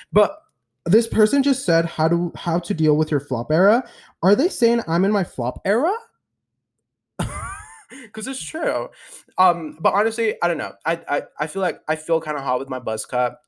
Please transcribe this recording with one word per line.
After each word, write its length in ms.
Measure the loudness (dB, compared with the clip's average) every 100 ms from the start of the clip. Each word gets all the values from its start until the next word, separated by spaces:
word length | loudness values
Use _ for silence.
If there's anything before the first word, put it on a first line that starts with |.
| -2
But 280 | 2 2 -2 _ _ _ _ 2
this 220 | 2 4
person 340 | 2 4 4
just 220 | 2 0
said, 220 | 2 0 0
"How 200 | 0 0
to, 260 | 2 -2 -4
how 240 | -4 -2
to 140 | -2
deal 220 | 0 2 2
with 140 | 0
your 80 | -2
flop 300 | -2 -6 0
era." 320 | 4 4 4 0 -14 -20 _
Are 140 | 2 4
they 120 | 2
saying 340 | 2 2 2 0
I'm 180 | 0
in 60 | 2
my 140 | 2
flop 360 | -2 -4 -4 -4
era? 280 | -2 0 0 -2 -8 _ _ _ _ _ _ _ _ _ _ -10
<laughs> 920 | -8 -8 -10 -12 -18 -20 _ -20 -16
'Cause 140 | -12 -10
it's 140 | -10
true. 460 | -10 -4 -2 -2 -6 -12 -20 -20 _ 2
Um, 400 | 2 2 -6 -2
but 120 | 0
honestly, 440 | 2 0 0 -2 0
I 60 | -2
don't 100 | -2
know. 160 | -6 -6 -4
I, 140 | -4 -2
I, 140 | -4 -4 -6
I 60 | -6
feel 140 | -2
like 180 | -4 -4 -4
I 80 | -4
feel 240 | 0 -2
kinda 200 | 0 -4
hot 200 | -2 -2
with 80 | -4
my 100 | -6
buzz 260 | -4 -6
cut. 340 | -4 0 0 -2